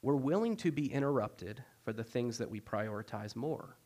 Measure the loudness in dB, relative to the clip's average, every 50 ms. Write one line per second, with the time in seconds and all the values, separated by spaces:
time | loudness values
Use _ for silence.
0 | 4 4 4 4 4 4 4 4 4 2 0 2 2 2 2 2 0 2 2 2
1 | 2 4 4 4 2 0 -4 -6 -8 -8 -8 -8 -12 -16 -20 -8 -6 -6 -4 -4
2 | -6 -2 0 0 0 0 0 -2 -4 -4 -4 -8 -4 -2 -2 0 0 0 -2 -6
3 | -6 -6 -6 -6 -6 -6 -6 -4 -2 -2 -2 -4 -6 -12 -16 -20 _